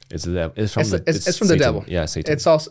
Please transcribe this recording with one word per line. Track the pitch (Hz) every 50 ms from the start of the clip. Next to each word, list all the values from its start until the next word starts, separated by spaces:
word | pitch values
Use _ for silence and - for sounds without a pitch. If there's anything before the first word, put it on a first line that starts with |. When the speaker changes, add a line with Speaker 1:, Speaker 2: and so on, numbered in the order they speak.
| - _
Speaker 1:
It's | - 82 80
the | 85 87
devil. | 90 82 82 - -
It's | 107 101 -
from | 110
Speaker 2:
It's, | 123 107
Speaker 1:
the, | 98 - - -
Speaker 2:
it's, | 160 165
Speaker 1:
it's | - 185
Speaker 2:
it's | 175 -
from | 226 190
the | 165
Speaker 1:
Satan. | 151 143
Speaker 2:
devil. | 123 110 101 - -
Speaker 1:
Yeah, | 90 87 78
Satan. | 80 - - - - 151
Speaker 2:
It's | 147 - 175
all, | 160 151 156 -